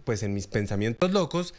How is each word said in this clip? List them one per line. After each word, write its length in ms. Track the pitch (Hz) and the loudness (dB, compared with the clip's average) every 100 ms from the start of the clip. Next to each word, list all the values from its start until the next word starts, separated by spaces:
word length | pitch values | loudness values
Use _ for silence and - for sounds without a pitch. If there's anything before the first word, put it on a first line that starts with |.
pues 180 | - 107 | -2 -2
en 140 | 107 101 | 0 -2
mis 100 | 98 | -2
pensamientos 640 | 113 104 101 107 117 180 | -2 0 2 0 2 2
locos, 440 | 196 165 170 175 | 2 2 0 -4